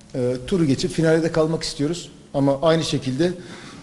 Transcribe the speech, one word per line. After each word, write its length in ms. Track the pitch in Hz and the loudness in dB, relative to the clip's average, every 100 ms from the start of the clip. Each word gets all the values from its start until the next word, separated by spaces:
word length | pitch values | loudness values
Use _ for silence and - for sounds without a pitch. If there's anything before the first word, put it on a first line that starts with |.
| - 139 | -10 -4
e, 180 | 123 127 127 | -2 -2 -2
turu 180 | 190 156 | 0 2
geçip 260 | - - | 2 0
finale 320 | - 160 160 | 0 4 4
de 80 | 165 | 2
kalmak 320 | 165 160 160 | 2 2 0
istiyoruz. 460 | - - 143 170 - - - | -4 -4 -4 -4 -10 -18 -8
Ama 280 | 147 139 135 | 0 2 2
aynı 220 | 165 165 | 2 2
şekilde, 480 | 143 139 131 131 175 180 - - - - | 2 -2 -2 0 0 -2 -10 -16 -18 -14